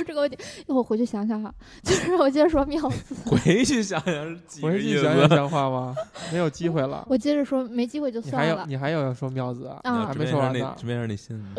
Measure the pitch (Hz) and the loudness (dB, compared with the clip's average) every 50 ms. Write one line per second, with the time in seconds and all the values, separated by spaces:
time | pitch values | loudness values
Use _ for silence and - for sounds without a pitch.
0 | 330 330 320 294 285 294 240 - - - - - 339 - 285 262 233 - 220 214 | -4 -4 -2 0 0 0 -2 -4 -12 -14 -16 -12 -4 0 2 2 2 2 2 0
1 | 247 233 - 208 202 220 226 214 214 202 - - - - - - - - 370 359 | 0 0 -2 -2 -2 -2 -2 -4 -6 -8 -12 -16 -20 -20 -20 -6 0 2 2 2
2 | - 330 359 359 302 277 262 302 294 339 320 285 277 285 285 - - 151 123 - | 2 2 4 4 4 4 6 6 4 4 4 2 0 0 -2 -2 -2 -2 -4 -4
3 | - - 269 - - 233 - 117 - 160 165 220 262 - 294 233 214 190 190 156 | -8 -10 -12 -10 -2 2 2 4 4 4 4 4 4 4 2 2 0 0 -2 -4
4 | - 190 165 147 151 165 170 175 - - - - - 156 175 202 - - - 143 | -2 -2 -2 -2 -4 -8 -10 -12 -14 -18 -10 -4 -2 0 0 0 0 2 2 4
5 | - - - 135 143 151 165 147 143 143 170 147 139 135 131 127 127 127 127 135 | 4 4 6 6 8 8 8 6 4 2 0 0 0 0 0 -2 -4 -4 -6 -8
6 | - - - - - - 160 170 175 156 139 - 170 170 160 156 131 127 143 - | -10 -10 -12 -14 -8 -4 -2 0 0 0 0 -2 -2 0 0 0 0 -2 -4 -6
7 | - - 269 254 214 294 294 294 285 - 269 262 262 226 233 247 240 240 - 302 | -2 0 0 0 2 2 2 2 0 0 -2 -2 -2 -2 -2 -2 -2 -2 -2 -4
8 | 294 269 220 226 226 143 131 156 147 160 165 151 - 151 135 131 139 143 165 160 | -4 -4 -4 -6 -6 -4 -2 0 0 0 0 -2 -4 -6 -6 -4 -2 -2 0 0
9 | 139 131 127 120 143 131 131 131 127 127 123 120 139 131 143 - - 254 240 233 | 0 -2 -2 -4 -6 -6 -4 -4 -4 -4 -6 -8 -10 -12 -12 -8 -4 -2 -2 -2
10 | 220 - 135 147 151 - 160 143 131 131 131 127 131 135 131 - - 117 120 120 | -2 -2 -2 -2 -2 0 0 2 2 0 0 -2 -2 -4 -6 -6 -6 -4 -4 -2
11 | 117 113 107 98 - - 117 110 101 98 98 | -2 -4 -4 -6 -8 -10 -12 -12 -12 -12 -10